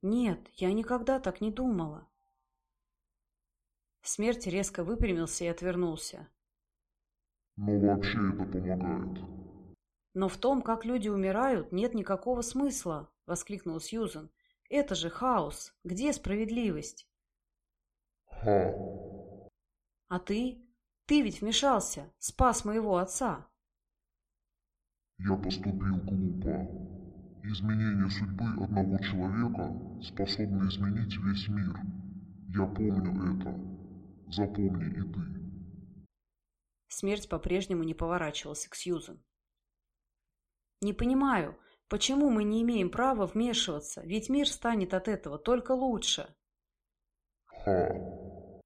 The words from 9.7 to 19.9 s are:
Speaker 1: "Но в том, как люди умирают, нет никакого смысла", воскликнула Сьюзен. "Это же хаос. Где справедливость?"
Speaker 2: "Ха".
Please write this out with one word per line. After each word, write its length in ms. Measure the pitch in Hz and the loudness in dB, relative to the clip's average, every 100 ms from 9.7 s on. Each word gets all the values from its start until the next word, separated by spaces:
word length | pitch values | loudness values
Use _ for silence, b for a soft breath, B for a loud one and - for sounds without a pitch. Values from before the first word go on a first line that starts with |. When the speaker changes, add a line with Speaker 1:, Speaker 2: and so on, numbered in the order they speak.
| - _ _ _ | -20 _ _ _
Speaker 1:
"Но 140 | 185 190 | -2 -2
в 80 | - | 0
том, 260 | 247 277 | 2 2
как 220 | 226 226 | 2 -2
люди 240 | 220 247 208 | 0 -2 0
умирают, 640 | 202 190 196 269 233 151 | 0 2 2 2 2 0
нет 220 | 180 233 | 0 0
никакого 480 | 233 190 196 233 247 | 0 -2 -2 0 -2
смысла", 680 | 240 262 277 262 180 156 151 _ - | -2 0 0 0 -4 -6 -8 _ -6
воскликнула 540 | 170 - 202 175 160 | -6 -4 -8 -6 -6
Сьюзен. 500 | - 226 214 156 156 _ _ _ _ | -6 -4 -4 -6 -14 _ _ _ _
"Это 260 | 285 285 | 2 2
же 160 | 185 165 | 0 -4
хаос. 640 | - 254 233 147 - - _ | -2 2 2 0 -4 -14 _
Где 300 | 175 180 277 | -8 -2 0
справедливость?" 960 | 285 - 202 220 233 226 151 151 - - _ _ _ _ _ _ _ _ _ _ _ _ | 0 0 0 0 0 0 -2 -6 -14 -20 _ _ _ _ _ _ _ _ _ _ _ _
Speaker 2:
"Ха". 460 | - 107 101 90 - - - - - - - - _ _ _ _ | -4 4 6 4 0 -6 -8 -12 -14 -16 -18 -20 _ _ _ _